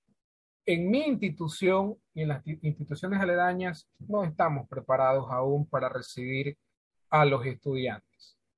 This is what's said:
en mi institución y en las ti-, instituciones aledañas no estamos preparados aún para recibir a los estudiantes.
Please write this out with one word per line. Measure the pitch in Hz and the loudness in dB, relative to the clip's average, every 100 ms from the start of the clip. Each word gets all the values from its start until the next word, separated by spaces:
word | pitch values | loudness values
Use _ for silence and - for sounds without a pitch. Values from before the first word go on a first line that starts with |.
| _ _ _ _ _ _ - | _ _ _ _ _ _ -2
en | 170 180 | 0 2
mi | 254 311 | 2 2
institución | 220 196 151 160 - 185 190 202 214 _ | 0 -2 -4 -6 0 2 2 0 -6 _
y | 156 | -4
en | 156 | -4
las | 143 | -4
ti-, | 156 156 | -6 -4
instituciones | 156 151 143 151 185 196 | -4 -4 -6 -6 -2 0
aledañas | 185 175 180 180 180 160 - - - | 2 2 2 0 -4 -6 -14 -18 -4
no | 208 | -2
estamos | 175 156 165 139 - | 0 0 0 0 -6
preparados | 131 - 131 131 135 127 | -8 0 4 4 2 0
aún | 127 135 143 147 | 0 2 0 0
para | 135 127 | -2 -2
recibir | 131 - - 123 135 139 147 _ _ _ _ _ | -4 -8 -10 -6 -4 -4 -8 _ _ _ _ _
a | 156 147 | 4 6
los | 135 131 | 4 -2
estudiantes. | 120 143 131 127 104 - _ - _ _ | -6 -4 -2 -2 -6 -12 _ -20 _ _